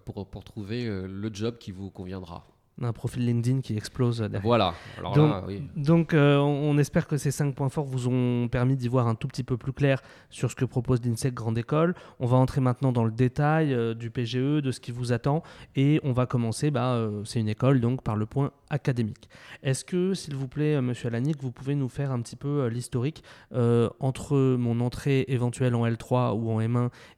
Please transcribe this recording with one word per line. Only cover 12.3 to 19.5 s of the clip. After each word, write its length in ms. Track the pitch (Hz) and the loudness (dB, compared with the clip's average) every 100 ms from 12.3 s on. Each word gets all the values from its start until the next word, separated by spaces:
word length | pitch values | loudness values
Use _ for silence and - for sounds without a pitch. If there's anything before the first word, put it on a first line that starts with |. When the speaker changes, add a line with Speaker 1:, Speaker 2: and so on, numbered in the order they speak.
| 127 | 4
Speaker 2:
entrer 240 | 127 139 | 4 4
maintenant 300 | 127 120 135 | 0 2 2
dans 120 | 120 | 2
le 80 | 113 | 0
détail, 640 | 110 127 - 147 160 156 | 2 0 2 2 2 2
euh, 220 | 123 117 113 | 2 0 -2
du 160 | 117 | -6
P 140 | 131 117 | -4 -4
G 140 | 123 | 0
E, 220 | 135 151 | 0 0
de 100 | 131 | 0
ce 80 | 120 | -4
qui 120 | - | -8
vous 200 | 120 123 | -6 -2
attend. 300 | 120 143 151 - - - - | 0 2 -2 -4 -16 -8 0
Et 240 | 139 156 | 4 4
on 80 | 143 | 2
va 160 | 123 123 | 0 0
commencer, 420 | 123 117 110 151 | 0 0 0 0
bah, 240 | 135 123 | 0 0
euh, 300 | 123 110 104 104 | 0 -2 -4 -4
c'est 140 | 117 | -2
une 100 | 107 | -2
école, 320 | 104 127 139 | 2 4 4
donc 220 | 117 131 | 2 0
par 120 | - 104 | -2 -2
le 120 | 107 | -2
point 240 | 139 139 - _ | -2 -4 -4 _
académique. 580 | 147 - 123 110 - - - - | -4 -2 -2 -2 -6 -18 -20 -20